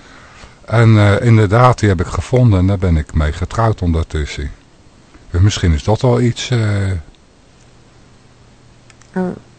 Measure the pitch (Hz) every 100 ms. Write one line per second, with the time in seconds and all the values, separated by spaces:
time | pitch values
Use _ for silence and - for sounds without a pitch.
0 | - - - - - _ - 113 113 107
1 | 101 101 120 110 104 113 123 117 107 90
2 | 90 92 - 123 123 95 95 101 92 80
3 | 71 80 76 - 92 - 110 104 87 82
4 | 80 78 73 - 73 - _ _ _ _
5 | _ - - 87 101 - 90 76 - 110
6 | 131 120 120 - - 120 107 101 98 92
7 | - - _ _ _ _ _ _ _ _
8 | _ _ _ _ _ _ _ _ - -
9 | _ 190 185 - -